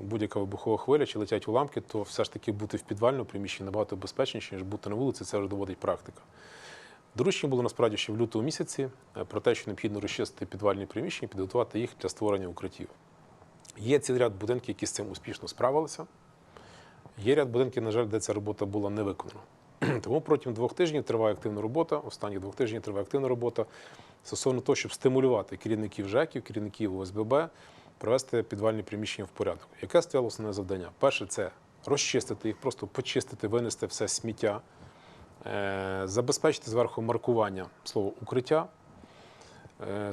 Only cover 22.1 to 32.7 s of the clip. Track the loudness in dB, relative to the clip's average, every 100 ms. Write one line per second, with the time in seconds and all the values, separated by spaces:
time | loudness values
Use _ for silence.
22.1 | -8 -6 -4 -4 -2 0 -2 -4 -4 -2
23.1 | 0 2 0 0 0 -2 -4 -20 -20 -20
24.1 | -18 -8 0 2 2 4 2 0 2 4
25.1 | 6 6 4 0 -4 -2 0 0 -4 0
26.1 | 2 2 -2 -6 -6 -6 -2 -2 -2 -4
27.1 | -2 4 4 2 -4 -20 -20 -20 -6 2
28.1 | 2 2 0 0 2 2 2 -2 -4 -4
29.1 | -6 -8 -2 -2 -2 -8 -12 2 4 4
30.1 | 2 0 -2 -4 -4 -2 -4 -6 2 2
31.1 | 4 -2 -4 -4 -6 -20 -8 -2 0 2
32.1 | 2 0 -4 -4 -2 -4